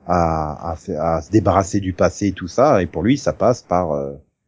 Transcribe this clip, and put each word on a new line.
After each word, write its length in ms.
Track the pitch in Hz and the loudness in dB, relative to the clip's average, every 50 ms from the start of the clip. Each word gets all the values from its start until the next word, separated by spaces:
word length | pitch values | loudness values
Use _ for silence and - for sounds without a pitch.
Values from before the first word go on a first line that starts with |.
| _ | _
à, 680 | 87 90 87 85 80 80 80 76 76 73 - - 85 | 0 0 2 2 2 0 -2 -2 -4 -6 -8 -8 -8
à 40 | 82 | -8
fa-, 400 | - - 98 85 76 80 82 82 | -8 -8 -8 -6 -2 -2 0 -2
à 60 | 80 | -2
se 80 | 78 - | -2 2
débarrasser 480 | 104 110 90 98 90 98 95 - - 101 | 2 2 4 4 2 2 0 0 -4 -4
du 120 | 92 95 | -4 -4
passé 360 | 90 - 95 90 - - 104 98 | 0 2 0 0 2 0 -2 -2
et 40 | |
tout 160 | 90 - 90 87 | -2 -4 -10 -6
ça, 340 | - - 131 151 131 98 | 0 2 4 4 4 2
et 40 | 87 | 2
pour 160 | 80 - 80 | 0 -4 -2
lui, 140 | 87 113 143 135 | 0 0 0 2
ça 140 | - - | 0 -4
passe 300 | - - 98 120 123 - | -2 0 0 0 0 0
par... 300 | - - 87 90 90 80 | -4 -2 -2 -2 0 -2
Euh, 220 | 73 71 69 69 69 71 - _ _ _ _ | -2 -4 -4 -6 -10 -14 -18 _ _ _ _